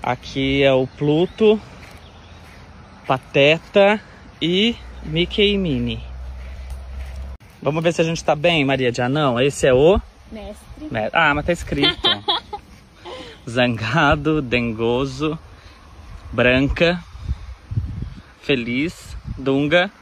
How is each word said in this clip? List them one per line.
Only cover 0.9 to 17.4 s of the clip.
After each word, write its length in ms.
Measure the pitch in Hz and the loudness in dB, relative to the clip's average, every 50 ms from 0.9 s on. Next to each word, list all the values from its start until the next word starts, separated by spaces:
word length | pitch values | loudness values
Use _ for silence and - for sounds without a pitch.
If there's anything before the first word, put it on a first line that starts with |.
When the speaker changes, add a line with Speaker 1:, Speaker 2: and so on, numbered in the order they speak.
| - - 151 147 151 156 180 190 - - 220 214 220 214 - - - - - - - - - - - - - - - - - - - - - - - - - - - - - | -4 -2 0 0 2 2 0 -2 0 2 4 4 4 4 0 -12 -20 -20 -20 -20 -20 -20 -20 -20 -20 -20 -20 -20 -20 -20 -20 -20 -20 -20 -20 -20 -20 -20 -20 -20 -20 -20 -4
Speaker 1:
Pateta 920 | - 139 131 - - - 147 139 147 156 170 - - - 208 196 202 214 214 - - - - - - - - | -4 -4 -4 -4 -2 2 4 6 6 4 2 -2 0 4 4 6 6 4 2 -2 -12 -20 -20 -20 -20 -10 -4
e 340 | - 165 175 190 214 233 233 - - - - - - | -2 0 2 2 2 0 0 -4 -14 -18 -18 -14 -12
Mickey 480 | 160 156 165 180 175 - - 202 208 | -6 -2 -2 -2 -2 0 2 2 2
e 60 | 202 196 | 2 0
Minnie. 420 | 190 165 135 123 120 120 113 113 - - - - - - - - - - - - - - - - - - - - - - - - - - - - - - - - | 0 0 -2 -2 -2 -4 -6 -8 -10 -12 -14 -14 -14 -14 -14 -14 -14 -14 -14 -14 -12 -12 -12 -14 -14 -14 -12 -12 -12 -12 -12 -12 -12 -14 -14 -16 -20 -20 -20 -4
Vamos 200 | - 135 151 160 | -4 -2 -2 2
ver 100 | 165 175 | 0 0
se 80 | 160 - | 2 2
a 40 | 165 | 0
gente 180 | 160 170 156 - | 0 0 -2 0
tá 100 | - 151 | 0 0
bem, 300 | 151 147 175 165 156 139 | 2 2 2 2 4 2
Maria 260 | 135 135 131 131 123 | 2 2 2 0 0
de 100 | 117 - | 0 0
Anão. 380 | 123 123 135 156 151 135 120 117 | -2 0 0 2 2 2 2 2
Esse 260 | 131 143 139 - - | 2 0 0 2 4
é 60 | 143 127 | 4 6
o 260 | 127 143 165 202 226 - - - - - - | 6 8 6 6 4 0 -6 -20 -20 -20 -16
Speaker 2:
Mestre. 580 | 233 220 202 196 214 - - - - - 302 311 | -16 -14 -14 -14 -16 -18 -18 -20 -18 -16 -12 -8
Speaker 1:
Me-, 200 | 254 - 110 - | -4 -4 -4 0
ah, 220 | - - 165 151 147 | 2 2 4 4 2
mas 120 | 147 - | 2 0
tá 60 | - | -2
escrito. 440 | 175 - - - - 139 - 349 349 - | -4 -4 -4 -6 -2 0 0 0 0 0
Speaker 2:
<laughs> 280 | - 359 359 - - - 339 453 - - - 403 - - - - - - - - - 349 480 - - - - - - 131 | -2 -2 -2 -2 -4 -6 -6 -6 -8 -10 -16 -16 -16 -20 -20 -20 -20 -20 -20 -20 -18 -16 -16 -14 -16 -16 -18 -16 -14 -6
Speaker 1:
Zangado, 920 | 117 127 123 123 117 107 107 107 123 165 156 143 156 156 143 151 156 151 | 0 0 2 2 0 -4 -4 -2 2 4 4 4 4 2 2 0 0 0
Dengoso, 960 | 139 120 123 123 120 117 110 107 117 117 120 123 139 135 131 131 151 156 156 160 - - - - - - - - - - - - - - - - - - | -2 -2 -2 -2 -2 -2 -2 -2 0 0 0 0 -2 -4 -4 -4 -4 -4 -4 -6 -12 -20 -20 -20 -20 -20 -20 -20 -20 -20 -20 -20 -20 -20 -20 -18 -16 -8
Branca, 680 | - - 120 123 127 131 139 139 - - 175 165 180 175 165 - - - - - - - | -2 2 2 4 4 4 2 0 2 2 2 2 2 -2 -6 -14 -18 -14 -8 -8 -8 -8